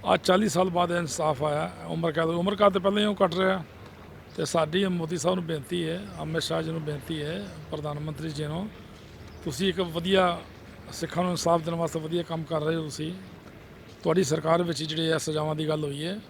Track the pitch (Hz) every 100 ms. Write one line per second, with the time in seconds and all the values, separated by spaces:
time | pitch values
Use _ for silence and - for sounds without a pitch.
0 | - - - 185 214 170 185 175 175 175
1 | 160 - 156 131 151 147 170 - 170 165
2 | 165 156 165 170 185 202 208 190 196 208
3 | 208 196 185 175 190 190 151 - - -
4 | - - - - 156 170 156 175 196 175
5 | 160 175 170 185 165 160 131 175 160 175
6 | 202 170 156 160 - 165 160 160 151 147
7 | - 156 147 185 196 165 151 156 151 147
8 | 156 139 160 147 151 160 214 - - -
9 | - - - - 165 139 190 170 175 165
10 | 175 190 180 170 - - - - - -
11 | 165 165 180 175 170 170 160 170 165 165
12 | 156 170 170 165 156 160 151 165 156 -
13 | 156 185 - - - - - - - -
14 | 170 156 135 156 156 170 175 147 156 156
15 | 160 160 - 151 156 151 156 156 151 139
16 | 165 208